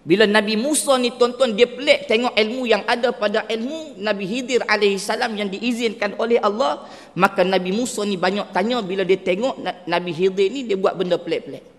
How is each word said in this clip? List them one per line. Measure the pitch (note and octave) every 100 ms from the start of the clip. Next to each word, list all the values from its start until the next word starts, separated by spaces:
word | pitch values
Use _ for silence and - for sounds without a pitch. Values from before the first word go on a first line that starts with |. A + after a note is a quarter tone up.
Bila | C#3 G3
Nabi | G#3+ G#3+ G#3 G#3+
Musa | C4+ D4+ - C4
ni, | B3
tuan-tuan, | B3 B3 B3 C4
dia | G#3 A#3+
pelik | - D4 - -
tengok | A3+ B3
ilmu | G#3+ G#3+ B3+
yang | B3 G#3 G3
ada | B3 A#3+
pada | - G#3 G#3
ilmu | G#3+ A3+ A#3+ D#4+ D#4 G#3+
Nabi | G#3+ G3+
Khidir | F#3 B3 B3 B3
alaihi | G3+ G#3 G#3 G3
salam | F#3+ A3 A#3+ G#3
yang |
diizinkan | G#3 F#3+ A#3+ A#3 A#3 G#3 G#3 -
oleh | A#3 A#3
Allah, | G#3 G#3 C#4 D4 - - -
maka | E3 G3 -
Nabi | F#3 F#3+ F#3
Musa | G#3 B3+ -
ni | G3+ F#3+
banyak | F3+ G3+ -
tanya | F#3 G#3 B3
bila | F#3 F#3+
dia | F3+ F#3+
tengok | F#3+ F#3 C4 -
Na-, | F#3 -
Nabi | - F3 F3+
Khidir | D#3 F#3+ F#3+ G3
ni | C4+
dia | A#3+
buat | G3 F#3+ E3+
benda | F3+ E3+
pelik-pelik. | E3+ D3+ - C#3 -